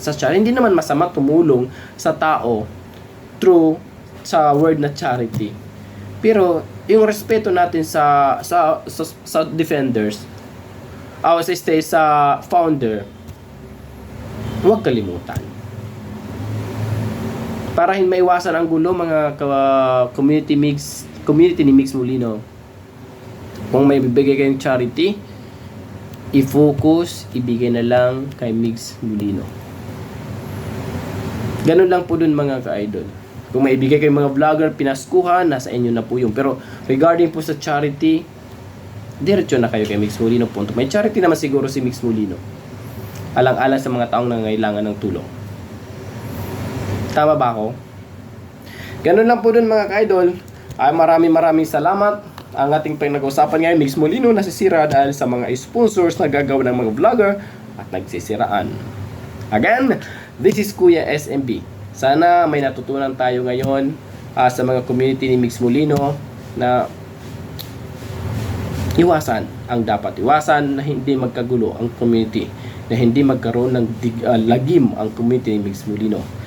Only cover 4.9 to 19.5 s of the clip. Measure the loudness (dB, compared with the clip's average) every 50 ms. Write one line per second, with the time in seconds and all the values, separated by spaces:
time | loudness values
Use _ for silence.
4.9 | -4 -4 -4 -4 -2 -2 -4 -4 -4 -6 -6 -6 -8 -12 -16 -18 -18 -18 -18 -18
5.9 | -18 -16 -16 -14 -10 0 2 4 4 6 4 4 2 0 -2 -6 -12 -12 0 4
6.9 | 6 6 6 4 2 -2 -2 0 0 0 2 2 2 2 2 2 0 -2 -2 -2
7.9 | 0 2 4 4 4 4 4 2 2 -2 -2 0 2 2 2 2 0 -2 -4 -8
8.9 | -8 -8 -8 -8 -10 -14 -12 -2 -2 0 0 0 -2 -2 -2 0 0 0 0 0
9.9 | 0 0 0 0 -2 -6 -10 -16 -16 -18 -18 -18 -18 -18 -18 -18 -18 -18 -18 -18
10.9 | -18 -18 -18 -18 -10 -2 2 2 2 2 2 -2 -4 -2 0 2 2 2 2 2
11.9 | 2 2 4 4 4 4 4 4 2 0 -2 0 2 2 4 2 2 0 0 -2
12.9 | -2 -4 -6 -10 -14 -18 -18 -18 -18 -18 -20 -20 -20 -20 -18 -18 -18 -18 -18 -18
13.9 | -18 -18 -18 -16 -16 -14 -14 -12 -12 -10 -8 -8 -6 0 2 2 2 2 2 0
14.9 | 0 0 -2 -4 -6 -8 -10 -8 -8 -8 -10 -10 -14 -16 -16 -14 -14 -14 -14 -14
15.9 | -14 -14 -14 -14 -14 -12 -12 -12 -12 -10 -8 -8 -6 -6 -8 -8 -8 -6 -6 -4
16.9 | -4 -4 -4 -4 -6 -6 -6 -6 -6 -6 -8 -8 -8 -8 -8 -4 0 2 2 4
17.9 | 4 4 2 2 4 4 4 4 4 2 2 0 0 0 0 0 2 2 2 2
18.9 | 0 0 0 0 0 0 0 0 -2 -2 -2 0